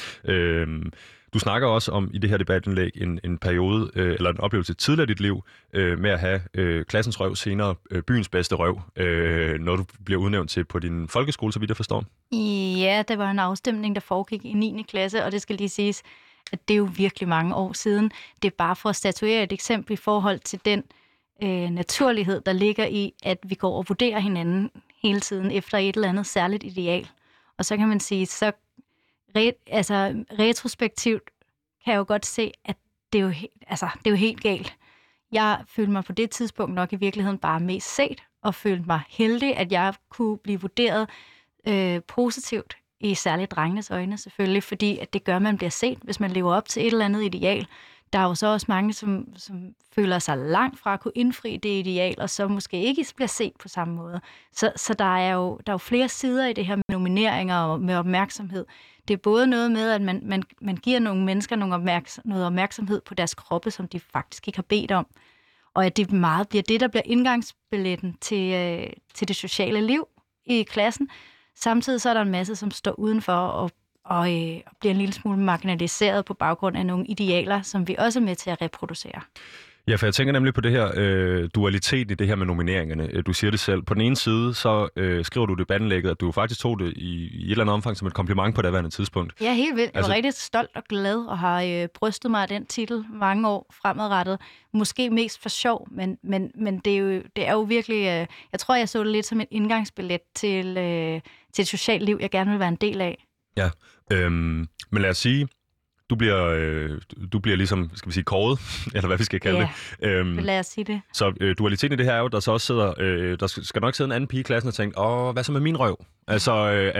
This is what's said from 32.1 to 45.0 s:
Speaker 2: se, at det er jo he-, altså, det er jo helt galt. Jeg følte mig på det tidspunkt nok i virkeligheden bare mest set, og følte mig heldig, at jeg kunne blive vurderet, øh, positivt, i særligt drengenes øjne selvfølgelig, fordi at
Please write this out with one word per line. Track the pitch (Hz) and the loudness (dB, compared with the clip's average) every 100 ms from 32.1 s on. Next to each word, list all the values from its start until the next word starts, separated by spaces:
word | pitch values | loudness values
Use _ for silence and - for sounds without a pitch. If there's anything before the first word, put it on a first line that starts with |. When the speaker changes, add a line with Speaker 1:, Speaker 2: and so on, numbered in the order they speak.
| 208 - | -2 -2
Speaker 2:
se, | - 220 - | -4 -4 -6
at | - - _ _ _ | -10 -12 _ _ _
det | 214 | 2
er | |
jo | 190 | 2
he-, | 156 196 _ - | 0 -8 _ -10
altså, | 180 180 - | -6 -6 -2
det | 220 | 2
er | |
jo | 202 | 4
helt | 220 220 | 2 2
galt. | 214 190 180 - _ _ _ _ _ | 0 -2 -4 -14 _ _ _ _ _
Jeg | 220 214 208 - | 0 2 0 -2
følte | - 208 | -2 0
mig | 202 | 0
på | 185 | -2
det | 190 226 | -2 -2
tidspunkt | - 233 - 170 | -2 -4 -4 -4
nok | 180 180 | -2 -2
i | 196 | -2
virkeligheden | 196 208 196 196 | -2 0 -2 0
bare | 160 160 | 0 0
mest | 180 190 - | -2 -4 -4
set, | - 285 277 - _ | -2 -2 -4 -16 _
og | 208 | -4
følte | - 208 180 170 | -2 0 0 0
mig | 160 - | -2 -2
heldig, | - 226 233 277 - | 0 2 2 0 0
at | 180 | 0
jeg | 185 190 196 _ | 2 2 -2 _
kunne | - 226 208 | -4 -2 -2
blive | - 196 | -4 -4
vurderet, | 185 - 240 214 214 - - - _ _ 220 | -2 0 2 2 -2 -6 -20 -20 _ _ 0
øh, | 202 185 175 - | 2 2 0 -2
positivt, | - 247 240 - 220 - - _ _ | 0 0 -2 -6 -6 -6 -14 _ _
i | 208 | -2
særligt | 190 180 165 196 | 0 0 0 -2
drengenes | - 160 202 208 | -2 -2 -2 -4
øjne | 185 185 202 | -4 -4 -6
selvfølgelig, | 196 - 190 196 | -8 -2 2 2
fordi | - 202 208 | 0 -2 0
at | 202 | -2